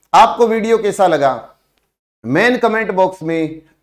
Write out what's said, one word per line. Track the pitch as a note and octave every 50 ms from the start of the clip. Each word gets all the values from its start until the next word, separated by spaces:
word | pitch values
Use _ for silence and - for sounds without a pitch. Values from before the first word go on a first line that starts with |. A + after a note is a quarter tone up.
| _ _
आपको | - F#3 A#3 A3+ - - A#3+
वीडियो | A3 A3+ A3+ G3+ A3+ A#3 G#3+
कैसा | G3+ G3+ - - F#3+
लगा? | F3 D#3+ C#3+ C#3 C3+ B2+ A2+ - - _ _ _ _ _ _ _ _ _ _ _ _ _ _ -
मेन | A2+ C3 F3 A3 B3 B3+
कमेंट | - A#3 A3+ G#3+ A3+ A3 F#3+
बॉक्स | F#3+ F#3 F#3 F#3 F#3 -
में | D#3+ D#3+ E3 E3 D#3+ D3+ D#3+ - - _ _ _